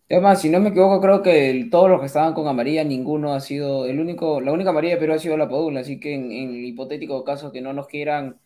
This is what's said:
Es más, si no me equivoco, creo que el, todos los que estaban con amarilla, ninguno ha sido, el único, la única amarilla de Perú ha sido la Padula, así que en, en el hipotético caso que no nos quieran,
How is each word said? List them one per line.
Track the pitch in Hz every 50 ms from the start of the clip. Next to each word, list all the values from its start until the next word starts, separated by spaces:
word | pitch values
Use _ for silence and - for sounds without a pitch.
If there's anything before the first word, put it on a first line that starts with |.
| _ -
Es | - 180
más, | 190 196 190 -
si | - 156
no | 160 180
me | 208 208
equivoco, | 190 180 190 190 196 185
creo | 190 190 196 196
que | - 180 165 151 139 131
el, | 131 127 120 117
todos | 143 170 185 190
los | 180 151
que | 139
estaban | 139 139 151 156 165 160
con | 160 151 147
amarilla, | 135 120 117 139 156 156 156
ninguno | 147 135 127 131 147 151 151 147 147 143
ha | 135
sido, | 135 - 143 143 143 139 139 135 131
el | 127 131 151
único, | 160 175 170 170 170 160 151 139
la | 131 139
única | 151 170 190 190
amarilla | 160 151 160 175 175
de | -
Perú | 156 156 156
ha | 156
sido | 165 170 156
la | 156 151 113
Padula, | 127 143 165 156 143 131
así | 110 143 139 110
que | 139 147 147
en, | 135 127 123
en | 110 123 135 127
el | 120 120 123
hipotético | 123 117 127 135 131 147 151 160 147 139 131 -
caso | 143 143 147 151 139
que | - 131
no | 127 135
nos | 139 143 139 -
quieran, | - 147 147 151 147 147 139 131 127 _ _